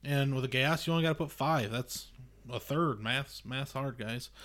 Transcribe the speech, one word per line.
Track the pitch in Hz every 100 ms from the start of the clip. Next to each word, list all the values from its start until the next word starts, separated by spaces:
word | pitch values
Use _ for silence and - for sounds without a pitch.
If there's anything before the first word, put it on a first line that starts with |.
and | 143 143 139
with | 131
a | 127
gas, | 127 139 160 -
you |
only | 165
gotta | 160
put | 156 151
five. | - 139 160 110
That's | 117 123 - - - - - 117
a | 120
third. | - 147 165 107
Math's, | 110 131 135 -
math's | - 131 135
hard, | 135 139 120
guys. | 110 120 - -